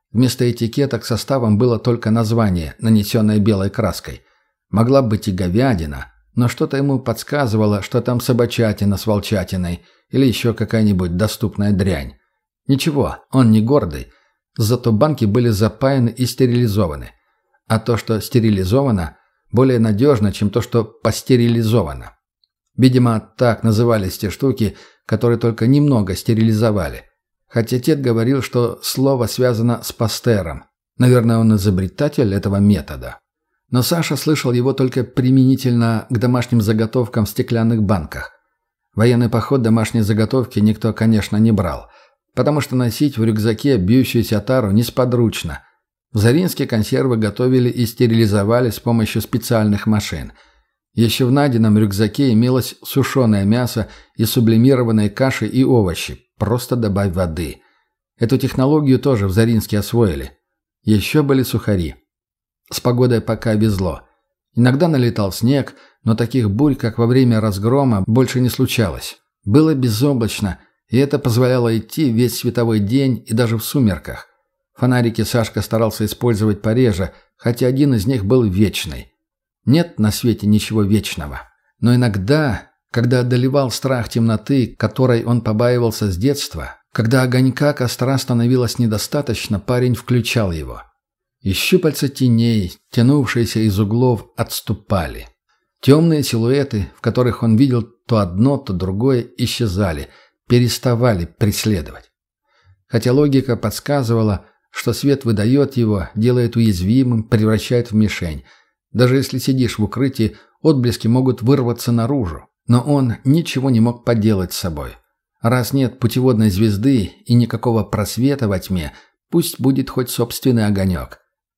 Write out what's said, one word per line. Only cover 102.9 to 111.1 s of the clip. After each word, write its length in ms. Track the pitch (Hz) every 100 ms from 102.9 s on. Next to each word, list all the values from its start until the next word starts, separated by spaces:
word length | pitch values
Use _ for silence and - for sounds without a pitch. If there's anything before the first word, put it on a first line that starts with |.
| 117 123
логика 420 | 131 147 135 113 113
подсказывала, 920 | 107 - - 143 113 113 107 92 - _ _
что 220 | - -
свет 320 | 110 139 139
выдает 540 | 117 104 107 139 139 120
его, 320 | 110 101 -
делает 440 | 107 120 123 117 117
уязвимым, 680 | 113 90 90 127 127 113
превращает 680 | 107 110 110 107 - 123 117
в 40 | 107
мишень. 480 | 107 - 87 71 - _ _ _ _
Даже 240 | 104 123 135
если 220 | 131 127
сидишь 420 | 135 131 120 -
в 40 |
укрытии, 520 | 104 120 135 135 107 - _ _
отблески 460 | 160 139 120 113
могут 340 | 113